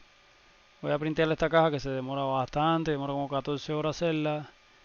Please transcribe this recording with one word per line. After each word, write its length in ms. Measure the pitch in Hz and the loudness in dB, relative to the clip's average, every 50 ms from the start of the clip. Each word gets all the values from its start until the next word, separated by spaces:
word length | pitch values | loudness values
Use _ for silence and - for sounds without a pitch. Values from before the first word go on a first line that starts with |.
| - - - - - - - - _ - - - _ _ _ - | -20 -20 -20 -20 -20 -20 -20 -20 _ -20 -20 -20 _ _ _ -8
Voy 80 | - 143 | -2 -2
a 80 | 147 143 | -2 0
printear 320 | 151 156 151 165 160 156 | 0 -2 2 2 2 2
esta 180 | 160 - 170 156 | 2 2 2 4
caja 220 | 160 165 160 165 | 6 6 6 6
que 80 | 147 135 | 2 0
se 120 | 120 139 | -2 -2
demora 320 | 135 131 127 131 139 139 | -4 -4 -4 -4 -4 -2
bastante, 680 | 139 135 135 135 127 - - 151 151 160 165 165 160 156 | -2 0 0 0 -2 -2 0 0 2 2 2 2 2 0
demora 220 | 147 139 139 139 | -2 -2 -2 -4
como 160 | 139 143 139 135 | -4 -4 -4 -2
catorce 440 | 143 135 131 151 147 135 - - | -2 -4 -2 -2 -4 -4 -4 -4
horas 240 | 151 151 151 156 143 | -4 -2 -2 -2 -2
hacerla. 540 | - 170 165 160 156 151 151 151 151 147 - - _ _ - - - | -2 0 0 0 0 0 -2 -2 -4 -6 -10 -16 _ _ -20 -20 -20